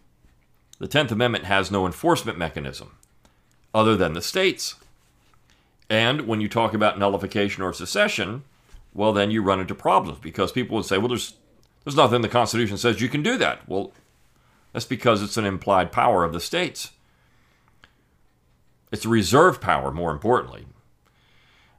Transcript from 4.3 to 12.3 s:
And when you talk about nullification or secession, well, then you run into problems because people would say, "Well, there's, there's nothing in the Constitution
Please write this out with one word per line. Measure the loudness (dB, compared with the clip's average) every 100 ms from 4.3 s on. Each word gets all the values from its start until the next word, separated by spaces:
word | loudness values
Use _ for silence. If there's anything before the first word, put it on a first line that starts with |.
| 0 0 -2 -8 -12 _ _ _ _ _ _ _ _ _ _ -2
And | 0 2 0 -2
when | -2
you | -2
talk | 0 0
about | 2 0 2
nullification | 0 0 -2 -2 -2 -2
or | -6
secession, | -6 -4 0 0 0 -4 -8 -14 _ _ -20 -12
well, | 0 2
then | 2 2
you | 2
run | 2 0
into | -2
problems | -4 2 2 0 -8
because | -8 -4 -2
people | -2 -4 -4
would | 0
say, | 0
"Well, | 0
there's, | -4 -8 -14 _ _ _ _
there's | -2 4
nothing | 4 4
in |
the |
Constitution | 2